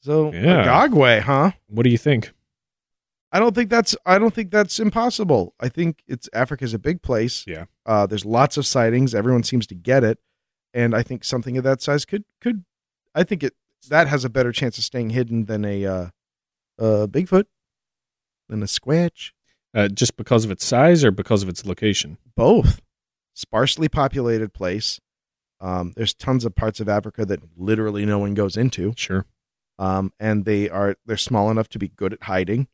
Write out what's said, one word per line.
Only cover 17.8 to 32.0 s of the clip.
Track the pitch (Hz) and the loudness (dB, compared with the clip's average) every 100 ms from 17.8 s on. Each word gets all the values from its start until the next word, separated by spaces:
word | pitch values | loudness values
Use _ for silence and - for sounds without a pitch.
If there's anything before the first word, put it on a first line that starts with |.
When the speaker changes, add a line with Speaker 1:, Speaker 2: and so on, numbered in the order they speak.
| _ _ _ _ _ _ _ | _ _ _ _ _ _ _
Speaker 1:
than | 110 | -8
a | 98 | -6
Squatch. | - - 160 170 _ - _ _ _ _ | -6 -2 0 0 _ -20 _ _ _ _
Speaker 2:
Uh, | 110 101 | 0 0
just | 101 120 - | 0 -2 -2
because | 113 117 110 | 0 2 2
of | |
its | 92 - | -4 -2
size | 120 156 175 | 4 6 6
or | 131 | 4
because | 95 - 107 | 2 0 0
of | 95 | -2
its | 87 101 | -8 -8
location? | 90 107 95 73 82 _ - | -2 0 0 -4 -14 _ 2
Speaker 1:
Both. | 123 220 - - _ _ _ _ _ | 4 6 4 2 _ _ _ _ _
Sparsely | - - 110 127 - 156 | -20 -6 -2 0 0 -2
populated | - 135 135 120 113 110 | 0 -2 0 -2 -2 -4
place. | - 90 98 - - _ _ _ _ _ _ | -6 -6 -4 -6 -10 _ _ _ _ _ _
Um, | 95 92 87 90 | -6 -6 -6 -6
there's | 107 | -6
tons | - - 131 117 | -4 -2 -2 0
of | - | -2
parts | 110 - | -4 -4
of | 107 | -2
Africa | 104 107 - 101 | -2 -2 -8 -4
that | 92 80 85 | -4 -8 -8
literally | 95 110 107 104 104 | -2 0 0 -2 -2
no | 104 | 0
one | 101 | -2
goes | 101 98 104 | -2 -2 0
into. | 127 - 92 120 | -2 -2 -6 -6
Speaker 2:
Sure. | - 95 - _ _ _ _ - | -4 -4 -4 _ _ _ _ -6
Speaker 1:
Um, | 95 95 95 _ | -4 -2 -4 _
and | 107 107 101 | -2 -2 0
they | 104 101 | 0 -2
are, | 90 101 95 - | -2 -2 -4 -8
they're | 107 | -6
small | - 117 104 | -2 0 0
enough | 110 110 | 0 -4
to | - | -8
be | 98 | -10
good | _ | _